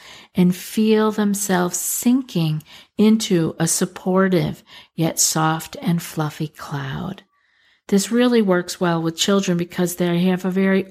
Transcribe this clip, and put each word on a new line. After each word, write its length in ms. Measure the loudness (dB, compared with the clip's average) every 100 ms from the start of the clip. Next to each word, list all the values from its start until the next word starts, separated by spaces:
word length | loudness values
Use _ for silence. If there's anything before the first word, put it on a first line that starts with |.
| -20 -20 -6
and 220 | 2 2
feel 560 | 2 -4 0 2 4 2
themselves 680 | 0 0 0 0 0 0 -4
sinking 840 | -6 -2 2 2 0 -2 0 -2 -8 -20 -8 2
into 600 | 4 4 2 0 0 -2
a 80 | -2
supportive 960 | 0 -4 -4 0 2 4 2 0 -6 -16 -20 -12
yet 240 | -2 -2 0
soft 580 | -2 0 0 -2 -6 -6
and 180 | -2 -2
fluffy 460 | -2 -6 -6 -4 -10
cloud. 800 | -10 -10 -8 -8 -8 -10 -12 -18 _ _ _ _ _ -2
This 240 | 0 2
really 280 | 2 4 4
works 400 | 4 2 -2 -4
well 220 | -2 0
with 140 | -2 -2
children 420 | 0 2 2 -2
because 380 | -2 -2 -2 0
they 240 | -2 2
have 240 | 0 0
a 60 | -2
very 340 | 0 2 0 2